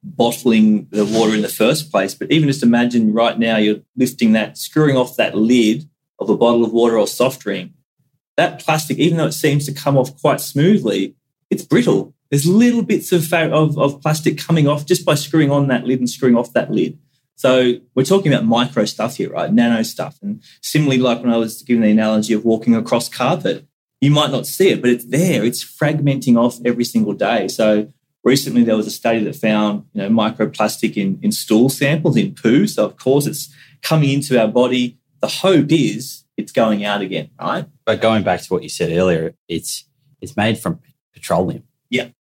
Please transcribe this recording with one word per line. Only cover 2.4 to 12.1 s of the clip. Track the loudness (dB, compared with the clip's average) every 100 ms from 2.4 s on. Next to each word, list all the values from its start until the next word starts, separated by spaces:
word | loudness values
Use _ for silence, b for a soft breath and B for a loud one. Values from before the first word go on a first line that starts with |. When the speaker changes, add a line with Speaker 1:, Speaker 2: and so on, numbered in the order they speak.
| 2
Speaker 1:
just | 2
imagine | 2 2 2 2 0
right | 2 0 0
now | 0 0
you're | 0 -2 _ -2
lifting | -2 0 2
that, | 2 0 -10
screwing | -4 2 2
off | 2 0 -2
that | -2
lid | 0 2 4 4 0 -8 _ _ _
of | -4
a | 0
bottle | 2 2
of | 0
water | 2 2 2
or |
soft | -2 0 -2 -2
drink. | -8 -8 -10 _ _ _ _ _ _ -2
That | -2 -2
plastic, | -2 -2 -2 0
even | 0 0
though | -2
it |
seems | 0 0 0
to | -4
come | -4 0 0
off | 0 -2
quite | -2 -2
smoothly, | -4 0 2 2 0 -2 -4 _ _ _ _
it's | -6
brittle. | 0 0 2 0 -2